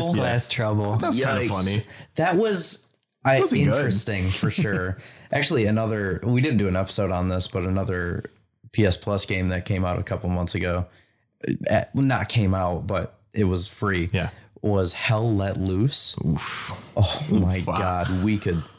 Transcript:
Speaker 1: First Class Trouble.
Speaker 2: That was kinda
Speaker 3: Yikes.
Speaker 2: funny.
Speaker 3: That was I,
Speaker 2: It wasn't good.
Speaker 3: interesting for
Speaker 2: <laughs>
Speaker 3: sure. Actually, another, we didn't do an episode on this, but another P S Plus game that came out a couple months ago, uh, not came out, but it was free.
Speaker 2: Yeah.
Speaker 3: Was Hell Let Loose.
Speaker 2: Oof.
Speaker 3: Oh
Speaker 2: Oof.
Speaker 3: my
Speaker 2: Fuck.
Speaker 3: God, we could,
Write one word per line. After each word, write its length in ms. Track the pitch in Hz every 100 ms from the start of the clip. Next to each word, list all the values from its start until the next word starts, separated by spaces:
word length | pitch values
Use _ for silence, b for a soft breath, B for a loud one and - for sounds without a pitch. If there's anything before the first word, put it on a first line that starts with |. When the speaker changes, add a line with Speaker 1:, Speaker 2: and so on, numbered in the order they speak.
Speaker 1:
First 120 | 170
Class 340 | 170 127 120 -
Trouble. 480 | - 107 107 104 110
Speaker 2:
That 100 | -
was 120 | -
kinda 220 | 131 -
Speaker 3:
Yikes. 80 | 117
Speaker 2:
funny. 340 | 98 95 104 B B B -
Speaker 3:
That 220 | 170 180
was 500 | 220 190 - - - _ _ _ 135
I, 120 | 135
Speaker 2:
It 20 |
wasn't 240 | 392 113 143
good. 100 | -
Speaker 3:
interesting 520 | 139 98 113 98 92
for 200 | - 107
Speaker 2:
<laughs> 0 |
Speaker 3:
sure. 460 | - 120 95 92 95 B B B
Actually, 320 | 135 143 147 104
another, 560 | 107 110 110 98 87
we 160 | 107 123
didn't 160 | 151 110
do 80 | 98
an 60 | 92
episode 340 | 95 - 95
on 160 | 90 92
this, 180 | 92 -
but 140 | 95
another 600 | 92 95 98 90 87 87 - _ _ _ -
P 140 | - 104
S 100 | -
Plus 280 | - 101 -
game 240 | 95 92
that 160 | 90 -
came 180 | 95 92
out 140 | 90
a 40 |
couple 260 | 90 92 90
months 240 | 90 87 87
ago, 300 | 90 90 87 b b b b _ - - -
uh, 100 | 110 -
not 340 | 131 135 117 -
came 240 | 120 95
out, 340 | 95 90 85 73
but 300 | 92 85 - _
it 120 | - 95
was 220 | 90 -
free. 420 | - 104 92 85
Speaker 2:
Yeah. 160 | 92 85 B B -
Speaker 3:
Was 320 | 104 98 90
Hell 400 | - - 110 117 101
Let 220 | 98 95
Loose. 580 | 95 92 131 - - - -
Speaker 2:
Oof. 460 | - - - - - - -
Speaker 3:
Oh 300 | 101 - -
Speaker 2:
Oof. 80 | 107
Speaker 3:
my 180 | 90 92
Speaker 2:
Fuck. 160 | 90 87
Speaker 3:
God, 440 | 92 90 87 92
we 140 | 104 104
could, 260 | 98 82 -